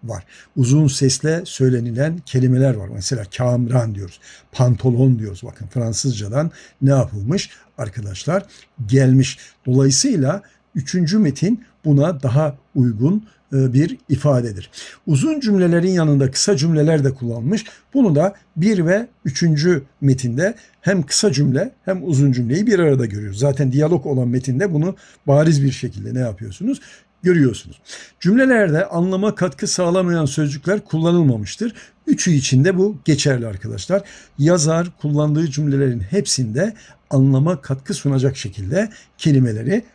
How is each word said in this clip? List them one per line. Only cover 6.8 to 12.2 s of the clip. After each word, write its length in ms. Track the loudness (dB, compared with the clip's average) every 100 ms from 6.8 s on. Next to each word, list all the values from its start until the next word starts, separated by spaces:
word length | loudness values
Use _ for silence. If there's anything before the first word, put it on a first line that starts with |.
ne 80 | 2
yapılmış 600 | 2 0 -4 -4 -4 -6 -16 _ -12
arkadaşlar? 680 | -10 -10 -12 -8 -4 -4 -6 -20 _ -12 0
Gelmiş. 500 | 4 6 4 2 -4 -20 _ -2
Dolayısıyla 760 | 2 2 2 0 0 0 -4 -10 _ _ -10
üçüncü 440 | -4 -2 0 2
metin 460 | 0 0 -2 -2 -6 _ 2
buna 380 | 2 2 -2